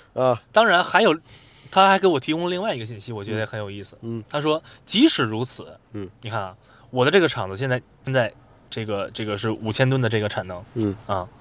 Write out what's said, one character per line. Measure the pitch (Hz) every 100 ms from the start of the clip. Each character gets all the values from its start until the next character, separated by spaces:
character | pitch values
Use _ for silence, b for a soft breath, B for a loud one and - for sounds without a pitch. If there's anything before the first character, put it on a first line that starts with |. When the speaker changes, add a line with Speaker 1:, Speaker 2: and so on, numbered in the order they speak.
| b
Speaker 1:
啊。 | - 127 117 -
Speaker 2:
当 | 208 226
然 | 180
还 | 175 -
有， | 220 160 - b b b b
他 | 190 196
还 | 190
给 | 190
我 | 147
提 | 139
供 | 160 175
另 | 180
外 | 214
一 | 143
个 | 110
信 | 110
息， | 113
我 | 110
觉 | 101 107
得 | 110
很 | 110
有 | 101
意 | 101
思。 | 95 -
Speaker 1:
嗯。 | 117 117
嗯。 | 107
Speaker 2:
他 | 147
说， | 151 156 - b -
即 | 190 311
使 | -
如 | 117 110
此， | 127 - - 80 _
Speaker 1:
嗯。 | 107 95 -
Speaker 2:
你 | 113
看 | 110
啊， | 95 95 b b b
我 | 127
的 | 127
这 | 190
个 | 165
厂 | 127 95
子 | 95
现 | 131
在， | 127 - _ 135
现 |
在 | 131 110 - - - -
这 | - 107
个， | 101 95
这 | 98 107
个 | 101
是 | 110
五 | 107 110
千 | 107 131
吨 | 135
的 | 117
这 | 110
个 | 104
产 | - 92
能。 | 90 101 123
Speaker 1:
嗯。 | 107 98 -
Speaker 2:
啊。 | 98 90 -